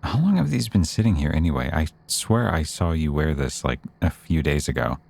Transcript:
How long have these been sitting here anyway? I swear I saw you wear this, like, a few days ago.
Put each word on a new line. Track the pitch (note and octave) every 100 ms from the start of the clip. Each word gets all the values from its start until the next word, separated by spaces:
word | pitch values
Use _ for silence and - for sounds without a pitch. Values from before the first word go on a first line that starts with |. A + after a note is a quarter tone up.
How | - A#2
long | F3 G3
have | D3
these | C3 A#2
been | G2+
sitting | E2+ - A2 F2+
here | D2
anyway? | D#2 E2 C2+ B1+
I | D2+ D#2+ - _
swear | - - A2 A2+
I | -
saw | D#2 - E2+
you | D#2+ D#2
wear | D2 D2+
this, | D2 C2+ -
like, | C2+ B1+ - _
a | F2
few | - - D#2+
days | D2+ D2 -
ago. | C2+ A#1+ B1